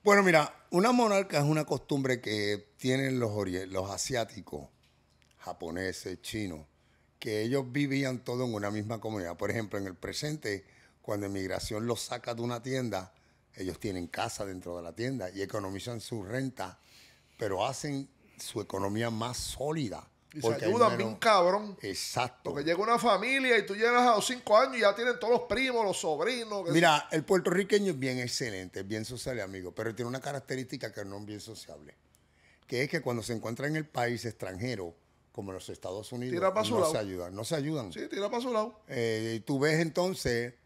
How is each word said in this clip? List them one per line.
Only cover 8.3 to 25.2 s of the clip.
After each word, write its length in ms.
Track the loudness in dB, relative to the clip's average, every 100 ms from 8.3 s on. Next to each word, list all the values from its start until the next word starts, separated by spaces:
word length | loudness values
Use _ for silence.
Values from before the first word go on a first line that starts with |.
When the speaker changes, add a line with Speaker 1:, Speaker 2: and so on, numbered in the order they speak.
| -2 -2
Speaker 1:
en 80 |
una 180 | -2 -2
misma 280 | -2 -4 -4
comunidad. 380 | -4 -4 -4 -4
Por 140 | -2
ejemplo, 280 | -2 -2 -4
en 80 | -6
el 80 | -8
presente, 680 | -8 -6 -6 -6 -4 -6 -8 -20 _ _
cuando 280 | -6 -4 -2
Migración 560 | -4 -4 -4 -4 -4 -2
los 140 | -2
saca 320 | -4 -8 -6
de 80 | -4
una 200 | -4 -4
tienda, 520 | -4 -4 -2 -4 -6 _ _ _ _ -8
ellos 240 | -8 -4
tienen 280 | -6 -4 -6
casa 380 | -4 -4 -4 -8
dentro 320 | -8 -10 -10
de 60 |
la 100 | -10
tienda 360 | -6 -6 -4 -8
y 120 | -6
economizan 580 | -6 -4 -6 -8 -8 -10
su 220 | -8 -8
renta, 560 | -4 -4 -4 -6 -10 -10 _ -20 -20 _ _ -6
pero 280 | -2 0 -2
hacen 440 | -2 -6 -6 -8 _ _ -16
su 240 | -8 -8
economía 480 | -4 -2 -2 0 -2
más 280 | -2 -4 -6
sólida. 720 | -8 -6 -4 -2 -4 -6 -14 _ _
Speaker 2:
Y 40 | -2
se 40 |
Speaker 1:
Porque 200 | 0 2
hay 80 | 2
Speaker 2:
ayudan 200 | 6 6
Speaker 1:
menos 140 | 4 -2
Speaker 2:
bien 80 | 2
cabrón. 580 | 6 8 6 4 -2 -8
Speaker 1:
Exacto. 680 | -8 -6 -4 -2 -2 -4 -6
Speaker 2:
Porque 100 | -2
llega 180 | 0 2
una 160 | 4 4
familia 600 | 4 4 4 2 6 4
y 80 | 4
tú 100 | 2
llegas 320 | 4 6 6
a 80 | 6
los 100 | 2
cinco 320 | -4 6 6
años 200 | 6 6
y 20 |
ya 160 | 4 4
tienen 200 | 0
todos 140 | 0